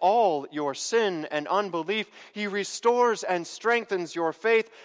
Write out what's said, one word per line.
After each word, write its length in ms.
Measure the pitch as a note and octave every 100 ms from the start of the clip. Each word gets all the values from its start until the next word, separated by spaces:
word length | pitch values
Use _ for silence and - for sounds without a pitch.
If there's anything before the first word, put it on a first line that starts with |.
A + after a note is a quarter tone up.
all 460 | F3+ A#3 G#3 D3+ C#3
your 220 | D3 D3
sin 540 | C3 - A#3 G#3 E3+ D3+
and 160 | D3+ D3
unbelief. 640 | F#3+ G3+ E3+ D#3+ G#3+ G3+ - -
He 140 | G#3 G#3
restores 760 | G3+ F#3+ - A#3+ A#3+ A#3+ G#3+
and 240 | - F3+ E3
strengthens 680 | - A3 A#3 A3 F#3+ E3
your 180 | E3 E3
faith, 380 | - A3 A3+ A3 -